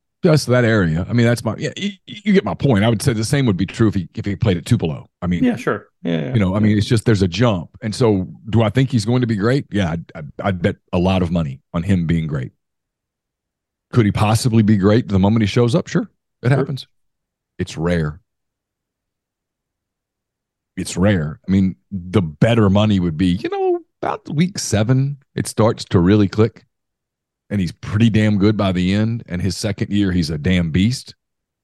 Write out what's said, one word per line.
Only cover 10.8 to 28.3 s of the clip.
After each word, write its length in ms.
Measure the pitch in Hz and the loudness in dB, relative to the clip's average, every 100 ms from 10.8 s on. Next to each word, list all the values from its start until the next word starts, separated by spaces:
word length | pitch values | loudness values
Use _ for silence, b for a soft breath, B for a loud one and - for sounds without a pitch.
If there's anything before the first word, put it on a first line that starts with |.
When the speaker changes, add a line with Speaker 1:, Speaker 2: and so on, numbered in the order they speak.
| _ | _
Speaker 1:
a 60 | 92 | 0
lot 240 | 87 95 | 2 2
of 80 | 87 | 0
money 300 | 85 76 65 _ | -2 -4 -6 _
on 100 | 87 | -6
him 240 | 87 92 80 | 0 0 0
being 200 | 85 80 | -2 -2
great. 260 | 71 62 - _ _ _ _ _ _ _ _ _ _ _ _ _ | -6 -8 -14 _ _ _ _ _ _ _ _ _ _ _ _ _
Could 120 | - | 2
he 80 | 104 | 2
possibly 500 | 95 104 113 127 113 | 2 2 2 2 2
be 140 | 104 107 | 4 4
great 320 | 95 110 - | 4 2 2
the 100 | 98 | 2
moment 240 | 98 113 | 2 2
he 40 | 101 | 0
shows 280 | - 120 | 2 0
up? 120 | 160 - | 0 -2
Sure. 240 | 175 233 _ _ _ | -4 -6 _ _ _
It 60 | 120 | 0
Speaker 2:
Sure. 100 | 131 | 0
Speaker 1:
happens. 280 | 139 135 - _ _ _ _ _ _ - | 0 -6 -12 _ _ _ _ _ _ -10
It's 180 | 90 - | -10 -4
rare. 440 | 80 87 76 76 _ _ _ _ _ _ _ _ _ _ _ _ _ _ _ _ _ _ _ _ _ _ _ _ _ - | -2 0 -2 -6 _ _ _ _ _ _ _ _ _ _ _ _ _ _ _ _ _ _ _ _ _ _ _ _ _ -12
It's 200 | 87 - | -8 0
rare. 440 | 98 98 76 76 - | 2 2 -2 -8 -2
I 40 | |
mean, 260 | 98 95 87 _ | 2 2 -2 _
the 300 | 98 87 107 | -12 -4 -2
better 480 | 82 73 113 117 104 | -2 -2 0 2 4
money 300 | 98 107 98 | 4 2 2
would 180 | 87 78 | 0 0
be, 120 | 92 | 0
you 200 | 90 339 | 0 -4
know, 320 | 392 381 349 320 _ | -4 -2 -2 -6 _
about 260 | - - - | -8 -8 -6
week 300 | 143 180 - | -2 -2 -4
seven, 600 | - 101 110 131 139 143 _ | -4 -2 0 0 -2 -6 _
it 120 | - 110 | -8 -6
starts 380 | - 110 - - | 0 0 0 0
to 140 | 104 | 2
really 280 | 87 107 101 | 4 4 2
click. 380 | - 113 - _ _ _ _ _ _ _ _ - | 2 -2 -2 _ _ _ _ _ _ _ _ -8
And 120 | 104 | -4
he's 120 | 87 | -4
pretty 380 | - - 104 117 | -6 -4 2 2
damn 280 | 104 107 | 4 2